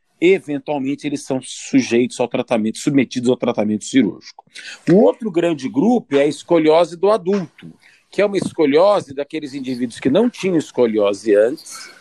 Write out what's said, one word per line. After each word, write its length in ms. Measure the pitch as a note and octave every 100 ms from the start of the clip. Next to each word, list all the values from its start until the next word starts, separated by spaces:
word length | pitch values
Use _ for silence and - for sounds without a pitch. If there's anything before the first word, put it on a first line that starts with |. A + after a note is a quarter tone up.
| _ _
eventualmente 880 | E3+ F#3+ D3 C#3+ D3 D3 C3 C#3 D3
eles 160 | C3+
são 160 | - C3
sujeitos 800 | - - - C#3 A2 A#2 A#2+ -
ao 80 | A#2+
tratamento, 500 | B2 B2 A#2 G#2+ -
submetidos 520 | - C#3 A#2+ B2+ B2
ao 80 | B2
tratamento 480 | B2+ A#2 G#2+ G#2+ -
cirúrgico. 600 | C#3 G2+ - - - _ - - - -
O 60 | F3+
outro 360 | B3 - A3
grande 380 | F3 E3+ D3+ B2+
grupo 460 | A2 G3+ B3 - C#3
é 60 |
a 60 | D3
escoliose 680 | C#3 - E3+ D#3 D#3+ E3+ E3+
do 120 | G3
adulto, 600 | A3 F3 G3+ D#3 _ E3 - _ _ _
que 100 | -
é 40 | G3+
uma 120 | G3
escoliose 760 | - - D3 D3 G3 G3 C#3+
daqueles 400 | C3+ C#3 D#3 D3
indivíduos 460 | C#3 B2+ B2 A#2+ -
que 100 | C3+
não 200 | D#3 A#3+
tinham 280 | - F#3+ E3+
escoliose 800 | - - A#2+ G#2+ G2+ G2+ A2 G#2
antes, 540 | A2+ D#3+ - - - -